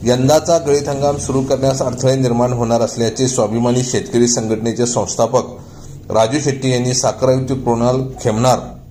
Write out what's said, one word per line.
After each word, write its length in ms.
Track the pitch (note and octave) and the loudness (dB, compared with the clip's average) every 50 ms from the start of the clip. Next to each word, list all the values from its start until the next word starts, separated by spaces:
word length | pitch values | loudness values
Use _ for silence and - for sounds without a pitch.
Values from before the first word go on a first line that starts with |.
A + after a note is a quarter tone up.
| - | 2
यंदाचा 540 | A#2 B2 B2 B2+ C3+ D3 D#3 D#3 E3+ E3+ E3 | 2 2 2 4 4 4 4 4 4 2 2
गळीत 300 | C#3+ C#3+ C#3+ C#3+ C#3 D3+ | 4 2 0 0 0 -2
हंगाम 280 | C#3+ C#3 C#3 C#3+ C#3+ | -4 0 0 0 0
सुरू 260 | C#3 - - C3 C3+ C3+ | -2 -4 -2 -2 -2 0
करण्यास 400 | C3+ C#3 B2+ C3 C3+ C3 C3 E3 | 0 0 2 2 0 0 0 -2
अडथळे 320 | B2+ A#2+ B2 - C3 C3 | -4 -4 0 0 2 2
निर्माण 360 | C3+ C3 B2 A#2 A#2 B2 B2 B2 | 2 2 2 2 2 0 0 0
होणार 280 | A#2+ A#2+ A2+ A#2 A#2 | 0 0 0 2 2
असल्याचे 480 | A#2 G#2 - - A#2 A2 G#2+ - C3 B2+ | 0 0 0 -2 -2 -2 0 0 -2 -2
स्वाभिमानी 540 | - - A2+ G#2 G#2+ A#2 A#2 A#2+ A#2+ B2+ B2+ | 2 0 0 0 0 0 0 2 2 0 0
शेतकरी 460 | B2+ - A2 F#2 - - A#2+ A#2+ A#2 | 0 -2 -4 -4 0 2 2 2 4
संघटनेचे 580 | - C3+ A2+ A2 A2 G#2 A2 A#2 A2 A2+ A#2+ | 2 -2 -2 -2 -4 -2 -2 -4 -2 0 -2
संस्थापक 1200 | A#2+ - A2+ G2+ F2+ - - A#2 A2 B2 B2 A2+ - - - - - - - - - - - - - | -2 0 -2 -2 -4 0 0 0 2 2 0 -2 -2 -12 -16 -18 -20 -20 -20 -18 -18 -18 -18 -12 -2
राजू 300 | - G#2+ A2+ A2+ B2+ D3+ | 0 2 2 2 0 -2
शेट्टी 320 | C3+ D3 C3+ C3+ C3 C3 B2+ | -2 -2 -4 -2 -2 -2 0
यांनी 220 | B2 B2 B2 B2+ | 0 0 0 -2
साखर 340 | B2 - A#2+ G#2+ - C3 C3 | 0 0 -2 -2 0 2 2
आयुक्त 240 | C3 C3 C3 C3 C#3 C3+ B2+ | 2 2 0 -2 -4 -4 0
कुणाल 380 | B2 A#2 A2+ A#2 A#2+ B2+ C3 C3+ C3 - - - | -2 0 2 2 0 0 0 -2 -4 -8 -4 -4
खेमनार 360 | B2 G#2+ G#2+ B2 B2+ A#2+ G#2+ - - - - - - | -2 0 2 2 2 2 2 0 -8 -16 -18 -20 -20